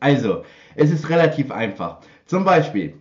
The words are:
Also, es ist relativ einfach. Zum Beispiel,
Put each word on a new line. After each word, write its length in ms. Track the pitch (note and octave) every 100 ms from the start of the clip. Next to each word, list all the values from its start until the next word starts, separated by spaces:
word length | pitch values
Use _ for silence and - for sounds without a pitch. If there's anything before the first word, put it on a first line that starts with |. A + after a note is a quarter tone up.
Also, 420 | C#3 C3+ A2+ F2+ - - - -
es 140 | D3+
ist 200 | E3 -
relativ 400 | E3+ D#3+ D3 C3
einfach. 480 | G#2 A2+ - E2+ - - _ -
Zum 180 | F3+
Beispiel, 500 | F#3+ F3 D3+ G#2 D#2 -